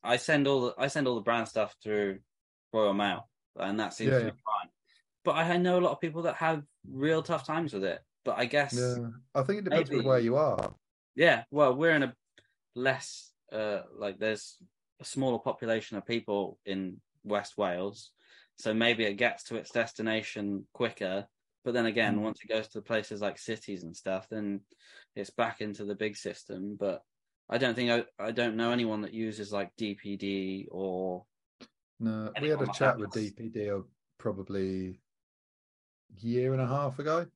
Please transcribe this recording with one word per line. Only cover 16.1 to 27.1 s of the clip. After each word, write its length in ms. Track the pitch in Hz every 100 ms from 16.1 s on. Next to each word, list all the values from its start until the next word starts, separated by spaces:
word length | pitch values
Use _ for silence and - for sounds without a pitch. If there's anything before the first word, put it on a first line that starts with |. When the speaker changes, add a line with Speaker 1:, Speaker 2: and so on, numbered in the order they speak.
| 117 107 101 95 -
Speaker 1:
in 360 | - 95 95 95 _ _
West 340 | 104 101 - -
Wales, 520 | 98 87 98 110 - _ _ - _ -
so 160 | 113
maybe 320 | 110 117 113
it 100 | 107
gets 300 | 101 120 -
to 120 | - 113
its 140 | -
destination 960 | 120 113 - 113 110 107 107 101 98 -
quicker. 540 | - 117 - 95 95 101 _ _ _
But 100 | -
then 100 | 120 113
again, 300 | 110 107 104
Speaker 2:
Mm. 40 |
Speaker 1:
once 160 | 110 110
it 60 | -
goes 200 | 110 107
to 120 | 110
places 400 | 101 113 104 104
like 160 | 101 -
cities 440 | - 110 - 95
and 100 | 82
stuff, 340 | 85 95 95 -
then 320 | 110 104 101 _ _ - - -
it's 160 | - 98
back 300 | - 113 -
into 240 | 107 101
the 100 | 104
big 220 | 101 107 104
system. 600 | - - - 92 101 104
But 220 | 101 87 _